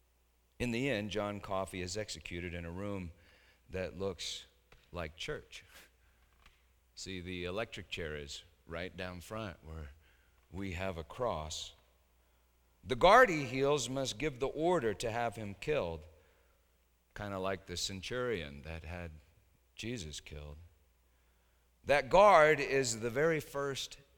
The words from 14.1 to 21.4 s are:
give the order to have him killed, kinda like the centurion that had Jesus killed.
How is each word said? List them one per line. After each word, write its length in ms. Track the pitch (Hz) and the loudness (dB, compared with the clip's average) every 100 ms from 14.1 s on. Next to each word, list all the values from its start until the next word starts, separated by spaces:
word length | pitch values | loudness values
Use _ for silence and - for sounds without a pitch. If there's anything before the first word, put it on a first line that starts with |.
| 107 | -4
give 200 | 151 127 | -4 -2
the 60 | 135 | -4
order 480 | 143 165 180 113 | 0 2 2 2
to 160 | 98 120 | 0 -2
have 260 | 113 117 110 | -2 -2 -4
him 200 | 104 98 | -8 -6
killed, 420 | - 147 87 82 80 - _ _ _ _ _ _ _ _ _ - | -2 0 0 -4 -12 -20 _ _ _ _ _ _ _ _ _ -10
kinda 240 | 104 95 | -4 -2
like 260 | 95 95 - | 0 -2 -4
the 120 | 87 | -6
centurion 840 | - 95 - 123 123 104 73 71 | -4 -6 -4 -4 -2 -2 -4 -10
that 240 | 78 82 80 | -10 -10 -8
had 240 | 87 85 78 - _ _ _ _ - | -10 -10 -12 -20 _ _ _ _ -10
Jesus 440 | 110 123 78 71 | -8 -8 -8 -12
killed. 380 | - 73 73 73 85 _ _ _ _ _ _ _ | -12 -12 -12 -16 -20 _ _ _ _ _ _ _